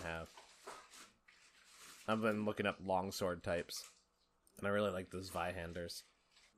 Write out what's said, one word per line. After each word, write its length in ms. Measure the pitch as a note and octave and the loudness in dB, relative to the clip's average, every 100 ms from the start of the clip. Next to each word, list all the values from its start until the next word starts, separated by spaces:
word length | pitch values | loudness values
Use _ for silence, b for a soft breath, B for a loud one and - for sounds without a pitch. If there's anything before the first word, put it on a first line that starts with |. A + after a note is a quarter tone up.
have. 240 | E2 E2 E2 - - - - - - - - _ - - - - - - - - - | -2 -4 -6 -14 -20 -18 -14 -14 -16 -18 -20 _ -20 -20 -20 -20 -20 -20 -18 -8 0
I've 140 | A2 | 4
been 220 | A2 G#2+ | 4 4
looking 220 | G#2 G#2 G2+ | 2 2 2
up 120 | - | 0
longsword 580 | F#2+ F#2 F#2+ - F#2+ F2 | 2 2 2 0 0 0
types, 420 | G2 F2 - - - - _ _ _ _ _ - | 0 0 0 -8 -10 -18 _ _ _ _ _ -2
and 80 | G2 | 2
I 40 | |
really 200 | G#2 G#2 | 4 4
like 200 | F#2 F#2 | 2 -4
the 80 | F#2 | -6
Zweihanders. 840 | F#2 F2+ F2 F2+ E2+ F2 F2 - - _ _ - - | -4 0 0 -2 -4 -4 -6 -8 -12 _ _ -20 -20